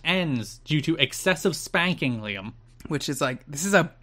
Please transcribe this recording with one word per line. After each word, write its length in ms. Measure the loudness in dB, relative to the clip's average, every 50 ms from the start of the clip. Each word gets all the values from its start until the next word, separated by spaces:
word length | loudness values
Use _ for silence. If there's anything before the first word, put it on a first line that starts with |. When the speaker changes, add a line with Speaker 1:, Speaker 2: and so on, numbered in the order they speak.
| -2
Speaker 1:
ends 540 | 0 0 2 2 0 -2 -2 -4 -6 -10 -12 -4
due 160 | 0 0 0
to 120 | 2 2 2
excessive 600 | 2 2 0 0 0 0 0 2 2 0 -2 -2
spanking, 640 | -2 -6 -2 0 0 2 2 0 0 -2 -2 -2 -2
Liam. 320 | -4 -6 -6 -6 -8 -10 -12 -14 -20 -20 -20 -16 -8 -6
Speaker 2:
Which 200 | -4 -4 -2 -4
is 100 | -2 0
like, 240 | -2 -2 -2 -6 -10
this 180 | -12 -8 -6 0
is 80 | 4 4
a 180 | 4 4 4 -2 -2